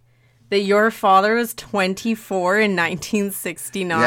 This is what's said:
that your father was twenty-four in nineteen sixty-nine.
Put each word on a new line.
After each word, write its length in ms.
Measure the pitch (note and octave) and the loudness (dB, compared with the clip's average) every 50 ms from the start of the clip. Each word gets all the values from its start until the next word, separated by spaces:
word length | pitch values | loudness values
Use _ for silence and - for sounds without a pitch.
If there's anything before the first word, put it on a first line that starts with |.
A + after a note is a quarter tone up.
| _ _ _ _ _ _ _ _ _ - | _ _ _ _ _ _ _ _ _ -2
that 120 | G3+ G3+ | -2 0
your 280 | G#3 F#3+ G3+ G#3 G#3+ A3+ | 2 2 2 4 4 2
father 440 | A3 - - G3 F#3+ F#3+ G3 G#3+ A3+ | 0 0 2 4 4 6 4 4 2
was 180 | A#3+ A#3+ A3+ - | 0 -2 -4 -6
twenty-four 1040 | - - - - G3+ F#3 F#3 F#3+ - - A3+ A3+ A3 - - G3 F#3 F3 F3+ G3 G#3+ | -12 -12 -6 -4 -2 -2 -2 -2 -4 -4 -4 -4 -4 -4 -4 -4 -2 0 2 2 2
in 160 | A3 G#3 F#3+ | 2 2 2
nineteen 580 | F3 E3+ E3 F3+ E3 - - - G#3 G3+ G3+ | 0 0 -2 -2 -6 -6 -4 -2 -2 -2 -2
sixty-nine. 680 | G3 - - F3+ F3 - - - - G3 F#3 F3 E3 D#3+ E3 | -6 -8 -8 -8 -10 -10 -12 -10 -8 -6 -4 -2 0 2 4